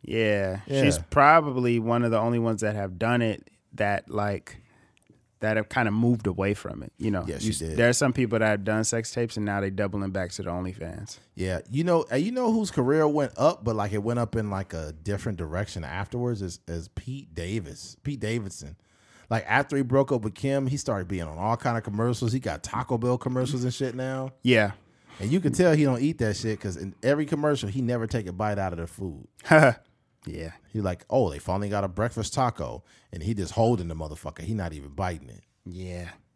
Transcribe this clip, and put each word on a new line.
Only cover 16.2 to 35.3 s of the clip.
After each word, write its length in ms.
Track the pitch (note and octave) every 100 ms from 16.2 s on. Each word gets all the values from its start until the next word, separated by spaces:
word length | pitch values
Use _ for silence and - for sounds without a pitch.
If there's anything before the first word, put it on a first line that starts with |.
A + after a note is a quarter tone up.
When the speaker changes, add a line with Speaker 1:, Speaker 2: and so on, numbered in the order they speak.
| B2 A2+
Speaker 2:
is, 200 | F#2+ E2+ -
is 200 | E2+ E2+ -
Pete 400 | - C3+ C3+ D#2+
Davis, 600 | E2+ A2 D#2+ - - -
Pete 180 | - C#3
Davidson. 540 | G#2 A#2 G2 - C#2 E2 _ _ _ - -
Like, 160 | A2+ -
after 280 | A#2 C#3+ C#3
he 60 |
broke 300 | B2+ C3 C3+
up 100 | C3
with 140 | G#2+ -
Kim, 320 | C#3 C#3 C3
he 100 | C#3
started 300 | - G#2 F2+
being 160 | F#2+
on 160 | E2 D#2
all 180 | G2+ A#2
kind 180 | B2+ A#2
of 40 |
commercials. 480 | A2 G2+ A#2 A#2 A#2+
He 80 | B2+
got 220 | A#2 D2+
Taco 380 | - A2+ B2 A#2+
Bell 180 | B2 B2
commercials 460 | - B2+ B2+ C3+
and 100 | B2
shit 220 | A#2+ C3 B2
now. 340 | B2+ C3 C3 -
Speaker 1:
Yeah. 300 | B2+ A#2 G#2 G#2+ _ _ _ -
Speaker 2:
And 120 | G#2
you 80 | E3+
can 120 | D#3+
tell 220 | B2 F3+
he 100 | D#3
don't 160 | D3 B2
eat 200 | C#3 E3
that 160 | A2+ G2
shit 220 | A2+ G#2+
'cause 180 | G#2 E2+
in 160 | F#2+ F#2+
every 240 | A#2+ D3 D3+
commercial, 420 | D3 D3+ C#3+ G2+
he 140 | G2+
never 240 | A#2+ A#2+ A2+
take 220 | B2 F#2+
a 40 |
bite 260 | F2+ G#2+ G2+
out 120 | F#2+
of 40 | F2
the 60 | E2
food. 400 | - G2 D2+ - _ -
Speaker 1:
<laughs> 260 | D#3 D3 A#2 _ _ _ _ -
Yeah. 260 | D#2+ D#2+ - _
Speaker 2:
He 80 | A2
like, 240 | G2 F2+ -
"Oh, 200 | C3 G#2+
they 80 | C#2+
finally 320 | - F#2+ G2+
got 140 | G2+
a 40 | G2
breakfast 460 | F2+ A#2 - G#2
taco." 500 | - B2+ - C2 A1+ - _ _
And 80 | F2+
he 120 | E2 A2
just 180 | E2+
holding 340 | - A2+ A#2+ E2+
the 80 | D#2+
motherfucker. 440 | D#2 D2+ D2+ D2
He 140 | E2 A2
not 180 | F2
even 160 | D2+ C#2+
biting 400 | C#2+ F#2 E2
it. 140 | C2